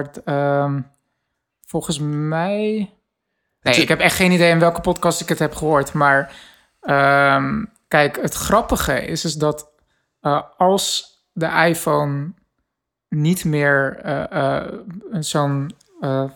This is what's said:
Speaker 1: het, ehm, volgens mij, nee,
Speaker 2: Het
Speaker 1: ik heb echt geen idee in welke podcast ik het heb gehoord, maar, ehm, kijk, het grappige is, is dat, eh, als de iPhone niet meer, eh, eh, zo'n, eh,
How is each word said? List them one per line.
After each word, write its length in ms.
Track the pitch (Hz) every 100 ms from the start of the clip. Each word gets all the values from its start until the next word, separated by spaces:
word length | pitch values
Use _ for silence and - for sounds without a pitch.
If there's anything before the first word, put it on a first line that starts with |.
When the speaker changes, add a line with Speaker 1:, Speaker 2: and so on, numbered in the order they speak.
Speaker 1:
het, 200 | 143 -
ehm, 580 | - 143 143 143 143 143 131 _ _ _ _ _ _ _ -
volgens 340 | 165 - 151
mij, 560 | 147 147 151 160 180 208
nee, 360 | 214 214 196 _ _ _ _ _ _ _
Speaker 2:
Het 160 | - 123
Speaker 1:
ik 100 | 131
heb 120 | 151
echt 160 | 175 -
geen 160 | 185
idee 180 | 180 170
in 80 | 165
welke 220 | 170 170
podcast 400 | 180 170 170 165
ik 80 | -
het 100 | 165
heb 160 | 156 -
gehoord, 380 | 151 151 139
maar, 400 | 156 143 139 143 - - _ _ _
ehm, 800 | - 139 139 139 139 139 139 143 - _ -
kijk, 340 | 156 147 -
het 120 | 196
grappige 720 | - - 208 208 208 - 131 -
is, 200 | 160 165
is 80 | 151
dat, 340 | 151 147 - _ _ _ _ _
eh, 200 | 151 143 - -
als 540 | 185 196 - - - _ _
de 140 | - 156 - 165
iPhone 640 | 165 - 147 147 143 147 - _ _ _ _ _ _ _
niet 360 | 151 151 185 160
meer, 520 | 147 143 139 135 -
eh, 540 | - 143 160 185 135 135
eh, 160 | - - - 175 392 208
zo'n, 520 | 151 156 143 139 139 - _ 349
eh, 240 | 170 135 135